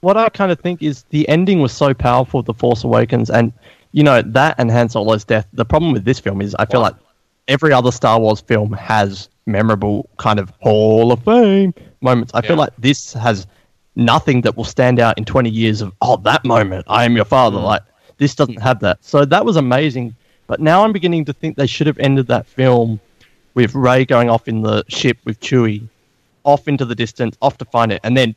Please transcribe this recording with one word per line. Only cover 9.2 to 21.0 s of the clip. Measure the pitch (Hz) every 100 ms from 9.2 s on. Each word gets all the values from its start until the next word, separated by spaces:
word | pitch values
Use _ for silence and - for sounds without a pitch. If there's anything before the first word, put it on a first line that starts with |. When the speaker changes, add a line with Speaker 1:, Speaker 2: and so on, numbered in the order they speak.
| - _ -
Speaker 1:
memorable | 101 110 107 104 104 - _
kind | 117 104
of | 95 -
Hall | 120 107 110 110 117
of | 120
Fame | 120 233 220 196 196 - - _
moments. | 127 123 113
I | -
feel | 107
Speaker 2:
Yeah. | 165
Speaker 1:
like | 147 -
this | 120 143 -
has | - 113 104 92 _ _ _ _ -
nothing | 117 143 156 127
that | 113 -
will |
stand | 113 - 127 123
out | 117 -
in |
twenty | 113 131 117
years | 110 113 107
of, | 104 92
"Oh, | - 110
that | 98 139
moment, | 131 117 101 92 -
I | 107
am | 120
your | 120
father." | 104 135 120 101
Speaker 3:
Mm. |
Speaker 1:
Like, | 90 107 - _ _ _
this | 139
doesn't | - 143 110
have | 113 123
that. | 101 -
So | - 151
that | 143 175
was | 214 165
amazing. | 131 127 156 127 120 117 _ _ _
But | -
now | 156 175
I'm | 220
beginning | 196